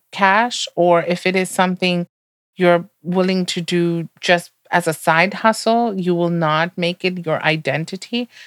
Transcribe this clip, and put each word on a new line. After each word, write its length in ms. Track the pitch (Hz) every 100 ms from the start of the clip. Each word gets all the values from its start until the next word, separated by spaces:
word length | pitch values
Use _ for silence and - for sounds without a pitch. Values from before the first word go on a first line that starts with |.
| _
cash, 560 | - 196 202 240 - - -
or 260 | 175 170
if 220 | 165 180 185
it 80 |
is 160 | 185 185
something 580 | - 185 180 185 175 175 _ _ _ _ -
you're 320 | 180 175 175 _
willing 440 | 151 185 185 190 180
to 160 | -
do 480 | 165 175 170 170 165 _
just 320 | - 175 - _ _
as 160 | 175 165
a 80 |
side 420 | 156 - 160 185 -
hustle, 640 | 220 220 - 233 233 196
you 160 | 175
will 160 | 175 170
not 480 | 170 160 156 170 -
make 280 | 175 175 190
it 200 | 180 165
your 160 | 151
identity, 840 | 156 160 151 139 160 190 - 240 240 -